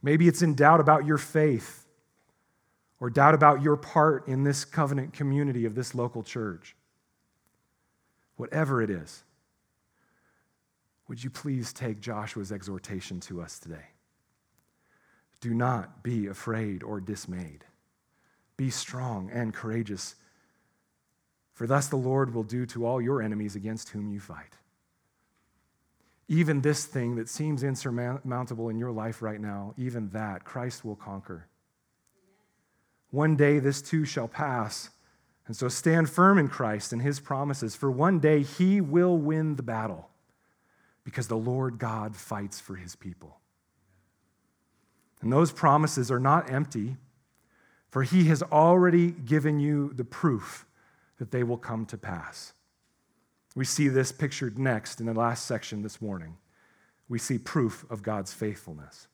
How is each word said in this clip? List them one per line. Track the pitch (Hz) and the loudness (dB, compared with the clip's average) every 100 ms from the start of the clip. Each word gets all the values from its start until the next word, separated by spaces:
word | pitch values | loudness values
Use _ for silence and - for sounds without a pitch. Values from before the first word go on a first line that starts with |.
Maybe | 135 156 170 | 4 6 6
it's | - | 6
in | 170 | 2
doubt | 139 147 160 | 6 8 8
about | 147 156 | 8 6
your | 147 151 | 4 0
faith | - 160 156 117 - - _ _ _ _ _ _ _ _ _ _ _ _ | 0 2 2 2 -2 -18 _ _ _ _ _ _ _ _ _ _ _ _
or | 123 | -2
doubt | 117 139 | 6 8
about | 156 147 139 | 10 8 8
your | 147 147 | 4 0
part | - 165 151 139 - | 2 4 4 4 -2
in | 131 | 0
this | 139 139 | 0 0
covenant | - - 143 139 135 | -4 -2 0 0 -6
community | - 143 139 143 123 113 | -6 -2 0 0 0 -2
of | |
this | 107 123 | -2 -6
local | 123 120 120 | -4 -4 -6
church. | 107 127 107 82 - _ _ _ _ _ _ _ _ _ _ _ _ _ _ _ _ _ | -10 -8 -6 -8 -16 _ _ _ _ _ _ _ _ _ _ _ _ _ _ _ _ _
Whatever | 120 156 151 131 | -6 -2 0 0
it | 107 | 0
is, | 92 78 - _ _ _ _ _ _ _ _ _ _ _ _ _ _ _ _ _ _ _ | -4 -8 -20 _ _ _ _ _ _ _ _ _ _ _ _ _ _ _ _ _ _ _
would | 120 | -10
you | 127 | -10
please | - 151 131 117 | -8 -6 -4 -6
take | - 127 107 | -8 -8 -8
Joshua's | 104 107 107 - 98 | -8 -8 -8 -10 -10
exhortation | 104 92 95 - 98 - 92 | -10 -10 -12 -10 -10 -10 -12
to | - 87 | -10 -12
us | 85 - | -12 -16
today? | - 80 76 _ _ _ _ _ _ _ _ _ _ _ _ _ _ _ | -16 -16 -18 _ _ _ _ _ _ _ _ _ _ _ _ _ _ _
Do | 120 | -4
not | 117 123 120 92 - | 0 0 0 -4 -12
be | - 117 101 | -6 -4 -4
afraid | 98 - 110 107 92 | -8 -6 -4 -4 -6
or | 110 104 | -8 -8
dismayed. | 92 101 - 90 87 71 - _ _ _ _ _ _ _ _ - | -8 -10 -8 -10 -10 -16 -20 _ _ _ _ _ _ _ _ -6
Be | 135 | -4
strong | - - 127 127 107 95 | -4 -8 -8 -6 -6 -6
and | 117 117 | -4 -4
courageous, | 107 113 113 107 98 - - _ _ _ _ _ _ _ _ _ _ _ _ _ | -6 -4 -4 -4 -6 -10 -16 _ _ _ _ _ _ _ _ _ _ _ _ _
for | _ 117 | _ 0
thus | 139 139 | 0 2
the | 139 | -2
Lord | 127 135 135 | 0 0 0
will | 117 | -2
do | 107 120 123 | -4 -4 -6
to | 120 117 | -4 -4
all | 127 | -2
your | 120 135 | 0 0
enemies | 110 107 107 101 | -2 -4 -6 -6
against | 101 110 - | -8 -8 -10
whom | 107 104 | -10 -8
you | 101 | -8
fight. | 98 80 73 _ _ _ _ _ _ _ _ _ _ _ _ _ _ _ _ _ _ | -12 -18 -20 _ _ _ _ _ _ _ _ _ _ _ _ _ _ _ _ _ _
Even | 160 160 147 | 2 2 2
this | 139 147 | 2 0
thing | - 135 120 120 | -4 -4 -4 -4
that | 113 | -8
seems | - 151 143 | -6 -4 -2
insurmountable | 139 131 139 120 123 135 131 123 123 117 113 | -4 -4 -4 -4 -4 -6 -6 -6 -6 -6 -6
in | 110 | -6
your | 123 | -6
life | 110 110 110 | -6 -8 -6
right | 110 107 | -8 -6
now, | 104 101 101 107 | -8 -8 -10 -8
even | 127 120 107 | -8 -6 -8
that | 104 107 92 | -6 -6 -8
Christ | - 131 123 120 | -10 -8 -8 -8
will | 113 | -12
conquer. | 104 - 98 - 87 85 _ _ _ _ _ _ _ 190 _ _ _ _ _ _ _ _ | -12 -12 -14 -12 -16 -16 _ _ _ _ _ _ _ _ _ _ _ _ _ _ _ _
One | 131 156 | 0 2
day | 151 143 147 | 6 6 6
this | 135 139 | 2 -2
too | - 160 | -2 -2
shall | 147 - 117 | 0 -4 -8
pass. | - 147 123 104 - - _ _ _ _ _ - | -6 -4 -4 -4 -8 -14 _ _ _ _ _ -14
And | - | -6
so | 123 | -4
stand | - 165 165 160 | -2 2 4 2
firm | - 185 196 | 6 8 8
in | 143 | 4
Christ | - 117 107 - | 0 -2 -2 -4
and | 117 | -2
his | 131 139 | -2 -4
promises, | - 135 143 139 113 | -4 -4 -2 -4 -6
for | - 139 | -2 -2
one | 127 165 185 | 2 4 4
day | 151 151 | 4 4
he | 139 - 185 202 | 2 2 2 4
will | 160 160 180 175 | 2 4 4 4
win | 147 156 156 139 | 2 0 -2 -2
the | |
battle, | 117 113 110 85 - _ _ _ _ _ _ _ _ _ | -4 -4 -4 -8 -14 _ _ _ _ _ _ _ _ _
because | - - 113 | -12 -10 -4
the | |
Lord | 113 113 127 131 117 | -4 -2 -2 -4 -4
God | 117 110 107 | -6 -6 -8
fights | 107 - 107 98 - | -10 -10 -8 -8 -12
for | - 92 | -14 -14
his | 87 | -14
people. | - 95 87 78 - _ _ _ _ _ _ _ _ _ _ _ _ _ _ _ _ _ _ | -16 -16 -16 -20 -20 _ _ _ _ _ _ _ _ _ _ _ _ _ _ _ _ _ _
And | 110 | 0
those | 131 165 | 4 2
promises | - 160 147 156 147 120 | 4 4 6 4 0 -2
are | 127 | 0
not | 131 139 127 | 2 2 2
empty, | 131 156 113 107 135 _ _ _ _ _ _ _ _ _ | -4 -4 -4 -6 -8 _ _ _ _ _ _ _ _ _
for | 135 | -2
he | 127 185 160 | 2 6 6
has | 151 | 4
already | 156 151 160 180 180 175 175 | 4 6 8 8 8 6 4
given | 170 123 151 147 147 | 0 0 2 2 2
you | 147 147 143 131 | 2 0 -2 -4
the | |
proof | 123 - 170 117 - - - _ _ _ _ _ | -8 0 0 0 -4 -16 -20 _ _ _ _ _
that | 113 | -6
they | 127 | -2
will | 120 117 | -2 -4
come | - 113 110 | -6 -8 -8
to | 107 | -10
pass. | - 87 - - - _ _ _ _ _ _ _ _ _ _ - | -10 -10 -10 -16 -20 _ _ _ _ _ _ _ _ _ _ -8
We | |
see | 131 - 143 | -4 2 2
this | 131 131 | 4 0
pictured | - 147 - 127 107 | -2 -6 -4 -8 -2
next | 135 113 - - | 0 -2 -4 -8
in | 117 | -4
the | |
last | 113 117 117 | 0 0 -2
section | - 113 - 107 | -4 -6 -6 -10
this | 104 - | -10 -10
morning. | 110 95 80 85 _ _ _ _ _ _ _ | -10 -10 -12 -18 _ _ _ _ _ _ _
We | 120 | -8
see | - 123 | -4 -4
proof | - 160 120 - - | -2 0 0 -2 -12
of | 113 | -10
God's | 104 107 95 | -6 -6 -6
faithfulness. | - 110 98 - 76 71 - - | -6 -6 -6 -14 -18 -18 -20 -20